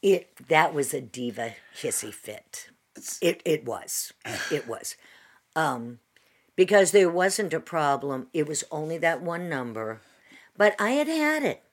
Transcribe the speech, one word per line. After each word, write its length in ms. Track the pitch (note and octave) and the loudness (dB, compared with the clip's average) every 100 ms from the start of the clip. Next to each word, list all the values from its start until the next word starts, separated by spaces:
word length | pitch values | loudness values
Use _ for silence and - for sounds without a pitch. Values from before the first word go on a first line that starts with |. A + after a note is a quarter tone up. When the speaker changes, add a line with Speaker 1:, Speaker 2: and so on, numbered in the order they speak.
Speaker 1:
it, 280 | G3+ F3+ - - - | 4 2 0 -20 2
that 260 | D#3 D#3 | 4 4
was 200 | D#3 C3 | 2 -2
a 80 | C#3 | -4
diva 540 | A#2+ B2+ A#2+ A2 A2+ G#2+ - - | -8 -8 -8 -6 -10 -10 -20 -10
hissy 380 | - - G#2+ | -6 -6 -6
fit. 560 | G2+ - G#2 _ - - _ _ - | -14 -16 -16 _ -18 -18 _ _ -18
Speaker 2:
It's 220 | - - | -14 -2
Speaker 1:
It, 200 | F3 E3 - | 0 0 -2
it 200 | D#3 B2+ | -2 -2
was. 480 | G2+ - - - _ A#2 | -8 -6 -8 -8 _ -10
Speaker 2:
<sighs> 260 | A#2 - | -8 -4
Speaker 1:
It 160 | D3 A#2 | -4 -4
was. 280 | A2 - - _ - _ _ _ - | -10 -10 -14 _ -20 _ _ _ -2
Um, 440 | D#3 B2 A#2 A#2+ _ _ _ _ _ - | 0 -2 -8 -14 _ _ _ _ _ 2
because 360 | F#3 G3+ F#3+ | 6 6 6
there 180 | G3+ F#3 | 6 6
wasn't 440 | E3+ F#3+ F#3+ G3 | 4 0 0 -2
a 60 | D#3+ | -4
problem. 680 | - E3 D3 C#3 C#3 C3 - | -4 0 2 2 0 -6 -4
It 140 | D#3+ D3+ | -2 -2
was 160 | D3 - | -4 -6
only 260 | D#3 D#3 E3 | -8 -6 0
that 220 | E3 D3+ | 0 0
one 280 | E3+ E3+ F3+ | -4 -6 -4
number. 520 | C#3+ A#2+ A2 A2 A2 _ _ _ - - - | -6 -6 -6 -8 -8 _ _ _ -20 -20 2
But 180 | G#3 G#3 | 2 4
I 120 | G#3+ | 0
had 160 | C4+ D4+ | 0 0
had 360 | D#4+ D4+ D#4 | 0 0 2
it. 200 | C4 - _ | -2 -4 _